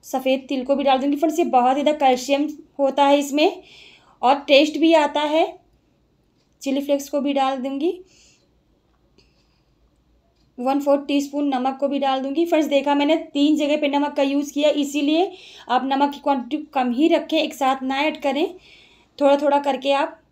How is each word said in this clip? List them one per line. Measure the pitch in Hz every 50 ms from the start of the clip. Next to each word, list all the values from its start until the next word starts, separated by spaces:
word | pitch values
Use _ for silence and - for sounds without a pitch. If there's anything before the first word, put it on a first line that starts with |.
| _
सफ़ेद | - - 262 262 269 262 269 269 -
तिल | 285 262 247
को | 254 277
भी | 277 285
डाल | 277 262 262
दूँगी। | 247 285 285
फ्रेंड्स, | 277 330 320 311 320
ये | 349 247
बहुत | 220 254 240 247 269
ज़्यादा | 285 285 294 302 302
कैल्शियम | 285 262 254 247 - - 277 277 294 302 - - - _ _ -
होता | 277 269 269 277 285
है | 277 285 285
इसमें | 285 285 269 294 302 370 - - - - - - - - - _ _ _ _ _
और | - 240 277 285
टेस्ट | 277 - 294 269 294 294 - 320
भी | 294 320 330
आता | 320 302 285 294 294 302
है। | 302 302 320 349 349 349 - _ _ _ _ _ _ _ _ _ _ _ _ _ _ _ _ _ _ _ _
चिली | - 269 269 285
फ्लेक्स | 277 277 285 277 277 -
को | - 294
भी | 247 285 277
डाल | 277 269 262 269 269
दूँगी, | 247 269 269 277 277 349 - 370 370 _ _ _ _ _ _ _ _ _ _ _ _ _ _ _ _ _ _ _ _ _ _ _ _ _ _ _ _ _ _ _ _ _ _ _ _ _ _ _ _ _ _ _ _ _ _ _ _ _ _ -
वन | 247 262 277 294
फोर्थ | 277 285 277 285 285 -
टीस्पून | 285 285 277 - - 285 294 285
नमक | 269 247 247 269 262 262
को | 285 277
भी | 285 277
डाल | 277 269 269 262
दूँगी। | 262 277 277 302 339
फ्रेंड्स, | 339 339 311 311 277
देखा | 285 277 269 285 285
मैंने | 285 285 285 311 320 320 - _
तीन | 285 285 302 311 269
जगह | 302 285 294 302
पे | 302 277
नमक | 269 285 285 285 285
का | 294 277
यूज़ | 277 277 285 294 285 -
किया, | 277 294 302
इसीलिए | 285 294 285 285 - 285 294 285 311 320 359 392 370 - - - - - - -
आप | 240 254 247
नमक | 269 269 269 285 285 285
की | -
क्वांटिटी | - 294 277 262 226 220 294 302 302 - -
कम | 277 254 247
ही | 240 233 302 330
रखें, | 339 294 302 - 302 320
एक | 302 302 -
साथ | - 285 262 269 269 262
ना | 262 269 269
ऐड | 285 311 302 -
करें, | - 285 262 285 320 392 - - _ - - - - _ _ _ _ _ _ -
थोड़ा | 285 277 277 285
थोड़ा | 285 285 277 285
करके | 277 277 269 254 262 277 277
आप | 269 294 330 - - _ _